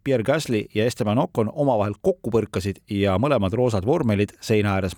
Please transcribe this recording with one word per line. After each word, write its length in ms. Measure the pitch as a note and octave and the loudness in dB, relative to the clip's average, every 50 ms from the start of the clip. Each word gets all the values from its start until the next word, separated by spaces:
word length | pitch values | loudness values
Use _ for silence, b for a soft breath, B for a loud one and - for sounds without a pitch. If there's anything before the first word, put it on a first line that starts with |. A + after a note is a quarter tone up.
| - | -2
Pierre 180 | C3+ C3+ A#2+ G#2+ | 0 0 0 2
Gasly 400 | A#2+ C#3 D#3+ D3 - B2 G#2+ - - - | 0 0 0 0 -2 -2 -2 -2 -4 -2
ja 100 | G#2+ G#2+ | -2 0
Esteban 340 | A#2+ - - A#2+ G#2 G#2 B2 | 0 0 -2 -2 0 0 0
Ocon 320 | B2 - - - A2 G#2 - | 0 0 0 -2 -2 -2 -2
omavahel 440 | - D3 C#3 B2 G#2+ G2 G#2 G2+ - - | -2 0 2 2 2 0 -2 -4 -4 -2
kokku 280 | F#3+ F3+ - - A#2+ | -2 -2 -2 -2 -2
põrkasid 460 | G#2+ A2+ G#2+ - - G#2 F2 G2+ F#2+ - _ - | 0 0 0 0 -4 -4 -4 -4 -6 -6 _ -6
ja 260 | G#2 G2 G2 G2+ F#2+ F#2 | -2 0 2 2 2 2
mõlemad 380 | A#2 D3+ C#3+ A#2 G2 F#2 G2+ A2+ | 2 2 0 0 0 0 0 0
roosad 280 | B2 B2+ G#2+ G2 F2+ | 0 0 0 0 0
vormelid 500 | A2 D3+ F3 D3+ A2+ G#2 G2 G#2 - - - | 0 0 0 2 2 2 2 0 0 -4 -6
seina 360 | - - A2+ G#2+ G#2 G#2 G2 | -4 0 0 2 2 2 0
ääres 180 | F#2+ F#2+ F#2 F2 | -2 -2 -4 -2